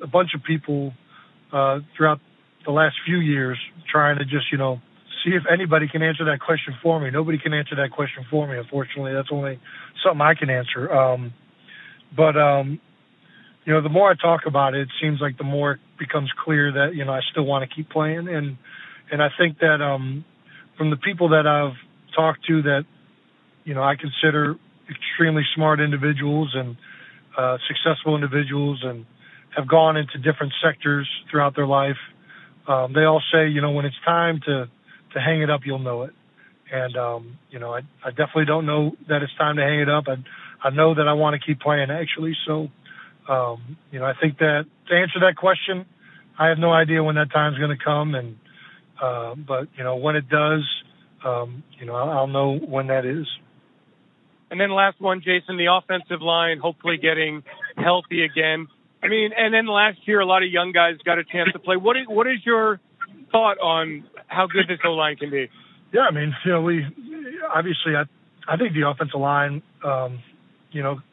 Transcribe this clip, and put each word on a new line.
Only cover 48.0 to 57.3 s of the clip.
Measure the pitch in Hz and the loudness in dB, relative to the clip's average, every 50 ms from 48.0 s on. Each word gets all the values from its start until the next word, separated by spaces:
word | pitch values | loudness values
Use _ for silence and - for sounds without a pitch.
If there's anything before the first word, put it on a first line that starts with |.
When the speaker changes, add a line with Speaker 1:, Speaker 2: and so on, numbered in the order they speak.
| 151 156 143 | 0 -2 -4
Speaker 1:
And, | 127 120 113 110 110 _ _ - - - - - - _ _ _ - | -6 -6 -10 -14 -18 _ _ -20 -20 -20 -20 -20 -20 _ _ _ -6
uh, | 135 127 123 120 117 117 123 | -4 -4 -4 -4 -8 -10 -10
but, | 151 147 139 135 127 147 - - | -12 -8 -6 -4 -4 -6 -6 -10
you | 135 | -8
know, | 127 127 127 | -6 -4 -4
when | 127 135 151 151 | -2 -2 0 0
it | 151 139 123 | 0 -2 0
does, | 156 151 151 151 156 156 143 - - - - _ _ _ _ _ _ - - | 0 2 2 2 2 0 -2 -4 -6 -8 -10 _ _ _ _ _ _ -10 -6
um, | 131 120 120 120 120 123 139 - _ - - | -4 -4 -4 -4 -8 -12 -16 -18 _ -20 -16
you | 127 | -12
know, | 117 120 | -8 -6
I'll, | 123 135 156 | -4 -4 -2
I'll | 156 139 135 139 | 0 -2 -2 0
know | 135 139 139 139 139 156 | 0 0 0 0 0 -2
when | - 156 135 135 135 | -4 -4 -4 -4 -2
that | 131 131 131 123 | 0 -2 -2 -2
is. | 131 143 165 151 - - - _ _ _ _ _ _ _ _ _ _ _ _ _ _ _ _ _ _ _ _ _ - | -2 -4 -6 -6 -8 -12 -14 _ _ _ _ _ _ _ _ _ _ _ _ _ _ _ _ _ _ _ _ _ -10
Speaker 2:
And | 180 180 | -4 -2
then | 202 196 | -2 0
last | 190 196 196 196 - - | 2 2 2 0 0 -2
one, | 196 190 185 185 | -2 -2 -2 -2
Jason, | 147 180 180 180 - - 185 | -2 -2 -2 -2 -2 -4 -4
the | 180 170 175 | 0 2 2
offensive | 185 185 - - 185 180 - - 175 156 | 2 2 0 -2 -6 -6 -4 -6 -8 -4
line | 160 170 165 170 165 165 160 143 | -2 0 0 2 0 0 -2 -2
hopefully | - 170 160 _ - 170 165 | -4 -6 -6 _ -4 -4 -2
getting | 151 151 160 160 160 160 156 | 0 0 0 0 0 -2 -4